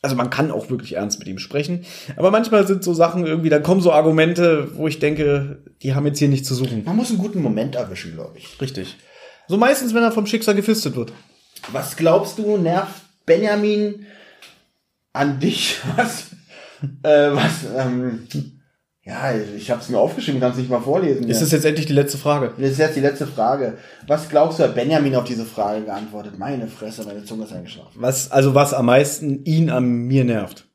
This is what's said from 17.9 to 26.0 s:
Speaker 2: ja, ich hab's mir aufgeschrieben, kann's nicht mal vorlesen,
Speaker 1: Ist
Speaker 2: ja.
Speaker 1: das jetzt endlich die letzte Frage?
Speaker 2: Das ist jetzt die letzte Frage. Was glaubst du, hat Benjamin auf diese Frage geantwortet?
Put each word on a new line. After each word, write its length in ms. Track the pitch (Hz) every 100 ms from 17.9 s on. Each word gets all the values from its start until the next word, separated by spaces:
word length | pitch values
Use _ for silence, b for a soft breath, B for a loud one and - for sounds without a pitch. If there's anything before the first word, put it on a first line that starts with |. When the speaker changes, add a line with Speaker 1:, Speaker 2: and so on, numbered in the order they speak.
| 123 127 113 - 147 139 - _ _ _ _
Speaker 2:
ja, 320 | 98 - 135 110 104 104
ich 140 | -
hab's 180 | 120 -
mir 80 | 117
aufgeschrieben, 440 | 135 - 190 131
kann's 160 | 123 127
nicht 120 | 127
mal 120 | 123
vorlesen, 460 | 127 147 143 131 117
Speaker 1:
Ist 100 | 113
Speaker 2:
ja. 60 |
Speaker 1:
das 80 | 151
jetzt 140 | 151
endlich 200 | 156 156
die 80 | 151
letzte 240 | 139 143 143
Frage? 360 | 147 147 120 123
Speaker 2:
Das 120 | 135
ist 60 | 135
jetzt 160 | 156 139
die 40 |
letzte 240 | 139 139 131
Frage. 500 | - 113 139 120 110 B B -
Was 220 | 156 -
glaubst 300 | 156 165 160
du, 40 |
hat 120 | 135
Benjamin 400 | 117 131 156 139
auf 80 | 131
diese 220 | 113 117
Frage 400 | 110 - 104 107
geantwortet? 520 | 107 101